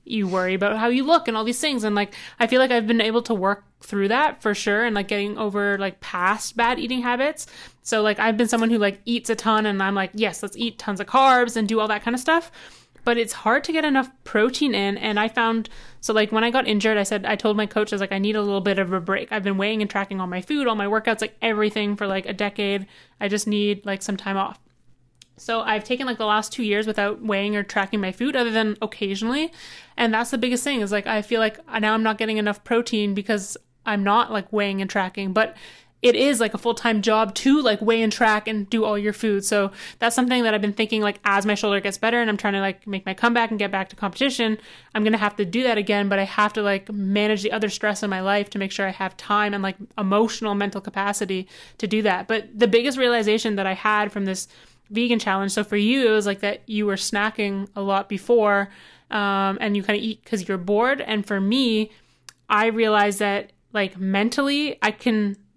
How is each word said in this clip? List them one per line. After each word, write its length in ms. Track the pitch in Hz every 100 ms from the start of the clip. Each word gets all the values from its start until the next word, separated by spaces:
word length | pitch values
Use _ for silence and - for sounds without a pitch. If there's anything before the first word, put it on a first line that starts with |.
you 240 | - 214 190
worry 280 | 185 185 190
about 220 | 202 214
how 100 | 233
you 160 | 254
look 240 | 277 330 330
and 100 | 220
all 60 |
these 160 | 220 240
things. 220 | 302 254
And, 100 | 214
like, 180 | 208 202 - - -
I 80 | 233
feel 120 | 254
like 120 | 262
I've 160 | 240 214
been 120 | 233
able 200 | 220 233
to 140 | 233 208
work 280 | 190 202 - _
through 280 | - 202 196
that 340 | 247 302 262
for 140 | 214 202
sure, 280 | 214 208
and, 120 | 233 208
like, 120 | 196
getting 300 | 208 202 208
over, 400 | 214 202 202 196
like, 220 | 196 -
past 580 | - 180 185 220 - 233
bad 220 | 233 247
eating 240 | 233 254
habits. 420 | 240 247 285 294 - - - _
So, 180 | - 220
like, 160 | 214 208
I've 160 | 220 214
been 120 | 226
someone 240 | 240 226
who, 80 | 226
like, 200 | 202 196 233
eats 240 | 233 -
a 60 | 214
ton, 320 | 233 214 214
and 160 | 196
I'm 100 | 190
like, 160 | 196 190 208
"Yes, 260 | 214 -
let's 160 | 202 -
eat 220 | 233 -
tons 200 | - 190
of 60 | 196
carbs 500 | 262 269 247 240 233
and 120 | 208
do 120 | 220
all 80 | 214
that 140 | 208
kind 120 | 233 247
of 40 |
stuff." 320 | 320 330 - - - - _ - 240
But 120 | 233
it's 140 | 226
hard 320 | - 214 262
to 80 | 302
get 140 | 320 311
enough 240 | 269 254 - -
protein 500 | 214 247 262 294 202
in, 220 | 196 202
and 200 | 220 208
I 120 | 220
found, 400 | 240 226 226 220 - - -
so, 100 | -
like, 220 | 214 208
when 100 | 220
I 60 | 233
got 160 | 262 -
injured, 300 | 208 220 214
I 60 |
said, 220 | 196 208 190
I 120 | 208
told 180 | 220 208
my 100 | 208
coach, 280 | 214 214
I 20 | 202
was 60 |
like, 100 | 196
"I 60 | 196
need 180 | 202 214
a 60 |
little 180 | 202 196
bit 200 | 196 196
of 120 | 180
a 80 | 185
break. 320 | 175 196 -
I've 120 | 214
been 140 | 196 190
weighing 240 | 202 220
and 80 | 208
tracking 300 | 202 196 190
all 80 | 185
my 140 | 180
food, 260 | - 294 247
all 80 | 214
my 120 | 202
workouts, 340 | 214 226 220
like, 160 | 220 -
everything 540 | 226 214 214 214 208 202
for, 100 | 202
like, 200 | 190 185
a 80 |
decade. 520 | 196 202 202 202 196 196 - - -
I 80 | 202
just 180 | 208 214
need, 380 | 208 208 202 202
like, 160 | 196
some 160 | - 196
time 180 | 196 196
off." 240 | - - _ _ - _ _ _ - -
So 240 | - 226
I've 240 | 220 214 214
taken, 200 | 254 254
like, 100 | 226
the 80 | 214
last 260 | 214 214
two 120 | -
years 220 | 214 202 220
without 340 | 214 202 208
weighing 340 | 220 196 208 208
or 80 |
tracking 380 | 202 214 190 208
my 100 | 185
food, 240 | - 254 277
other 160 | 233
than 240 | 220 220 208
occasionally, 720 | 214 - 196 196 220 285 330 - - - - -
and 180 | 233
that's 180 | 220 247
the 60 | 262
biggest 280 | 247 247 285
thing, 160 | 254
is, 100 | 202
like, 160 | 208 208
I 140 | 220
feel 180 | 208 226
like 200 | 220 220 - 226
now 140 | 214
I'm 100 | 226
not 140 | 220 214
getting 200 | 220 214
enough 260 | 208 202 -
protein 480 | 233 240 214 208
because 420 | 196 196 208 196 - _ _ 233
I'm 180 | 208
not, 300 | 196 220 233
like, 180 | 214 190
weighing 300 | 214 202 196
and 80 | 190
tracking, 420 | 208 185 196 196
but 240 | 196 220 - - - _ _
it 120 | 240 240
is, 240 | 277 226
like, 140 | 220
a 40 | 208
full-time 420 | 233 226 240 220
job 320 | 220 220 214
to, 260 | - 269 294
like, 200 | 247 208
weigh 220 | 220 226
and 100 | 220
track 340 | - 220 208 214
and 220 | 214 196
do 160 | 226 220
all 140 | 208
your 140 | 208
food. 300 | 208 220 202
So 280 | 196 208 196 - - -
that's 180 | 233 240
something 280 | 247 247
that 100 | 226
I've 80 | 214
been 120 | 208
thinking, 280 | 202 220 220
like, 180 | 208 202 208
as 180 | 196
my 120 | 208 202
shoulder 240 | 208 202
gets 180 | 196 190
better 220 | 226 240
and 80 | 226
I'm 80 | 202
trying 160 | 208
to, 60 | 196
like, 260 | 196 190 208
make 180 | 190 190
my 100 | 190
comeback 340 | 240 240 226
and 80 | 214
get 140 | 202
back 180 | 196 196
to 60 | -
competition, 640 | 202 - 269 262 220 214 - - -
I'm 100 | 220
gonna 140 | 214 220
have 180 | 208 208
to 80 | 190
do 180 | 226
that 140 | 254 214
again, 300 | 208 202 202
but 120 | 196
I 40 | 196
have 280 | - 208
to, 80 | 214
like, 300 | 202 196 202
manage 500 | 208 190 208 208 214
the 100 | 208
other 180 | 220 202
stress 340 | - 214 202
in 80 | 208
my 80 | 190
life 280 | 190 208 202
to 80 | 202
make 120 | 196
sure 140 | - 190
I 40 |
have 260 | 185 190 -
time 380 | - 208 208 202
and, 80 |
like, 140 | 190 190 - -
emotional, 560 | 190 208 226 - 214
mental 280 | 202 202 196
capacity 640 | - 196 202 202 196 190 185 - - -
to 80 | 202
do 160 | 214
that. 240 | 208 180 196
But 200 | 220 -
the 140 | 208 226
biggest 300 | 233 262 262
realization 560 | 247 240 208 214 226 202
that 100 | 196
I 80 |
had 380 | 190 214 214 208
from 140 | 208 196
this 220 | 190 - - - _ -
vegan 260 | 214 240 226
challenge, 340 | 208 190 196
so 100 | 208
for 140 | 208 208
you, 300 | 214 269 240
it 40 |
was, 160 | 214 202
like, 140 | 196
that 200 | 202 208 -
you 180 | 214 208
were 100 | 196
snacking 720 | - 202 214 220 202 196 196 202
a 60 |
lot 260 | 196 196 196
before, 640 | 196 - 240 208 202 196 - - - -
um, 480 | 214 202 196 196 196
and 160 | 214 202
you 60 |
kinda 180 | 190 208
eat 240 | 220 214 -
'cause 220 | 208 185
you're 120 | 190
bored. 420 | 175 208 247 277
And 240 | - 214 196
for 160 | 196
me, 480 | 196 262 247 214 214 - _ _ - - -
I 180 | 214 226
realized 500 | 226 220 208 208 196
that, 320 | 208 202 - _ _
like, 260 | 214 190 185
mentally, 800 | 190 196 233 285 277 285 294 -
I 100 | 214
can, 440 | 214 247 214 202 196 _